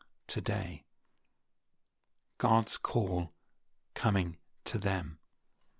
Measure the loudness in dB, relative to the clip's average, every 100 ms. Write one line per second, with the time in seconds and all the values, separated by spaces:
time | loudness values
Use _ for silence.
0 | -20 -16 -8 -6 -2 -4 -4 -10 -14 _
1 | _ -20 -20 _ _ _ _ _ _ _
2 | _ _ _ -2 4 4 4 0 2 0
3 | 0 0 -2 -8 _ _ _ -20 _ -2
4 | 2 2 0 -4 _ -14 -6 -4 -2 -2
5 | -4 -10 _ _ _ _ _ _